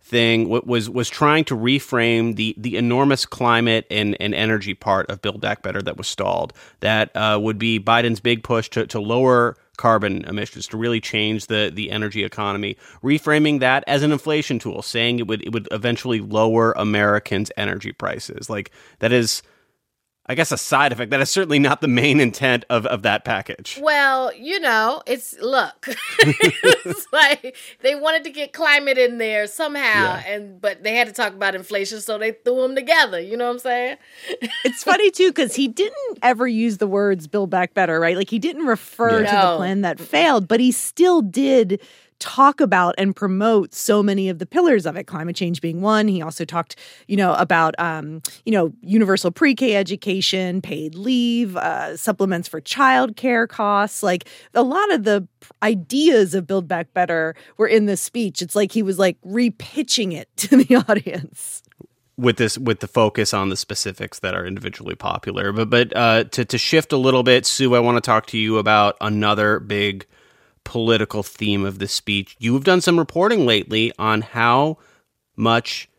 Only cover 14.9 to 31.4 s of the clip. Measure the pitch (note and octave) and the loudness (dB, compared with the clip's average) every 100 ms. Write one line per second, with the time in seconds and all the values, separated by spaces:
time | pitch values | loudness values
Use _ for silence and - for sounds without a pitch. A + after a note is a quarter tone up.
14.9 | A#2 A#2 A#2+ A2 A2 - A2+ G2+ G#2+ A#2+ | -2 0 -2 -2 -6 -4 -8 -6 -4 -2
15.9 | A#2 B2+ A2+ G2+ G#2+ A2 A2+ A2+ - G#2+ | -4 -2 -4 -2 0 2 4 2 2 0
16.9 | G#2 G#2 G#2 - G2 G#2+ - G#2 G2 G#2 | 2 2 2 0 -4 -4 -6 -6 -6 -10
17.9 | - - - - - - G#2+ G2 _ - | -8 -8 -8 -10 -14 -10 -10 -10 _ -20
18.9 | _ A2+ B2 A2+ - - _ _ _ _ | _ 2 2 2 -4 -8 _ _ _ _
19.9 | _ _ _ _ C3 E3 C3 - C#3 C#3+ | _ _ _ _ -8 -6 -6 -2 0 0
20.9 | A#2+ A#2 C3+ C3+ - F#3 D3 C#3 - D#3 | -2 -4 -2 -2 -2 0 2 2 0 0
21.9 | B2 C3+ C3 C3 - C3+ A#2+ - A#2+ G#2+ | 2 2 2 2 0 0 0 0 -2 -2
22.9 | A#2 G2+ G#2+ - G#2+ F#2+ - - - D4 | -2 0 -2 -2 -6 -6 -14 -14 -4 0
23.9 | D4 C#4 C4 B3+ - B3+ G4 D#4 A3 A3 | 2 2 0 -2 -6 -8 -4 0 0 0
24.9 | C4+ - - - - A#3 C4 F#3 - - | -2 -6 -8 -8 -8 -2 0 -2 -6 -12
25.9 | B3 - - D3 C#3+ F3+ - - B3 F#3 | -10 -8 2 4 6 2 4 4 4 2
26.9 | E3+ - D4 D4 C#4+ B3+ B3+ - - B3+ | -10 -2 4 4 4 -4 -16 -20 -2 -2
27.9 | C#4+ D4+ D#4+ D#4 D4 C#4+ - D#4 C#4+ C#4+ | 0 0 0 -4 -10 -10 -2 2 4 4
28.9 | C4 B3 A#3+ A3+ G#3+ G#3 - D#4 D4 B3+ | 2 2 2 -2 0 -2 -4 -6 -2 2
29.9 | G#3 F#3+ F3+ F3+ G#3 G3+ F#3 G3+ F#3+ G3+ | 2 2 -2 -6 -8 -10 -6 -6 -4 -4
30.9 | A3+ A#3 G3+ A3 F#3+ | 0 -2 -2 -4 -2